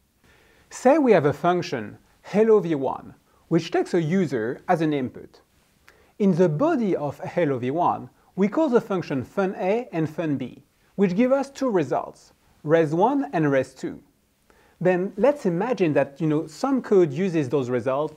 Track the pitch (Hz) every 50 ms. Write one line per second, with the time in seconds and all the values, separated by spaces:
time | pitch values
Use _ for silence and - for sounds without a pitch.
0 | _ _ _ _ _ _ _ _ _ _ _ _ _ _ - - - 247 294 320
1 | 277 247 208 170 135 147 131 - - 175 180 175 160 - 147 123 107 104 113 -
2 | _ _ _ _ _ - - 202 226 226 220 208 165 170 160 139 131 117 - -
3 | - - - - _ _ _ _ _ _ 160 170 165 - - 359 339 - - 175
4 | 165 147 180 196 185 139 139 117 107 117 147 - - - 180 156 165 156 147 139
5 | 127 117 - - - - - _ _ _ _ _ _ _ _ _ _ - _ _
6 | _ _ _ - 214 196 180 151 185 175 147 151 277 330 349 247 226 196 165 -
7 | 147 143 127 - 165 165 - 180 175 147 139 120 120 123 139 170 170 127 104 110
8 | 123 127 - _ _ _ _ - 196 208 - 311 320 294 240 220 - - 202 180
9 | 151 - 156 131 110 - - - 196 185 202 - 185 185 202 240 247 - - 165
10 | 160 151 156 - 170 156 143 123 131 - - - - _ _ _ _ _ _ -
11 | 196 190 175 190 247 247 269 277 262 269 - - 269 254 208 180 147 123 156 -
12 | - - - - - _ _ _ _ _ _ _ - 147 156 165 165 147 156 170
13 | 196 247 294 277 269 - - 170 156 139 139 135 127 - - - - 151 - -
14 | - _ _ _ _ _ _ _ _ _ _ _ _ _ _ _ 165 180 185 175
15 | 185 202 - - 202 269 285 - - 190 170 170 208 247 254 - 190 160 139 143
16 | 139 - - - 170 156 151 151 165 - - - - 269 277 247 - - 214 190
17 | 175 156 135 151 196 190 160 165 143 123 156 143 127 120 127 123 107 131 131 139
18 | 151 151 -